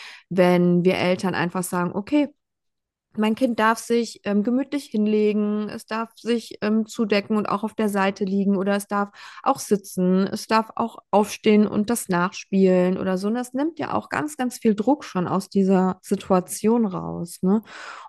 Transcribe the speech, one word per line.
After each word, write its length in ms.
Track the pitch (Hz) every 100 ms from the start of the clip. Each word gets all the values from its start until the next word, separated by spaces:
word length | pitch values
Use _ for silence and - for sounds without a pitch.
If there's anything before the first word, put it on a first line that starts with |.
| - - _
wenn 560 | 180 180 180 175 175 175
wir 100 | 127
Eltern 380 | 180 185 185 120
einfach 280 | 170 190
sagen, 280 | 180 180 175
"Okay, 360 | - 202 294 285 - _ _ _ _ _ _ _ -
mein 180 | 214 220
Kind 240 | 262 226
darf 200 | 220 226
sich, 400 | - 233 226 - 208
ähm, 180 | 202
gemütlich 420 | 208 247 277 285 269
hinlegen, 800 | 214 214 214 214 208 208 208 208
es 160 | 226 -
darf 240 | 220 226 -
sich, 400 | 214 233 - -
ähm, 240 | 214 220 214
zudecken 520 | - 214 208 202 214
und 100 | 208
auch 160 | 196
auf 100 | 220
der 140 | - 214
Seite 380 | 202 196 196 196
liegen 320 | 196 196 196
oder 180 | 196 202
es 120 | 202
darf 220 | 202 202 - - -
auch 180 | - 262
sitzen, 680 | - 202 - - 180 185 196
es 200 | 220 -
darf 240 | 220 220 -
auch 220 | 226 - -
aufstehen 540 | 202 208 - 220 208 208
und 220 | 208 208
das 200 | 240 -
nachspielen" 880 | 175 180 - - 196 190 185 180 190
oder 200 | 190 185
so. 100 | 202
Und 60 | 240
das 180 | 247
nimmt 260 | 254 311 330
ja 140 | -
auch 160 | 208 -
ganz, 260 | - 294 -
ganz 200 | 254 -
viel 180 | 226 208
Druck 300 | 214 294 -
schon 220 | 185 170
aus 220 | 180 -
dieser 480 | 196 190 190 185 180
Situation 840 | - 196 - 185 180 - 214 240 220
raus, 540 | 170 165 170 170 -
ne? 200 | 180 214 214 - - -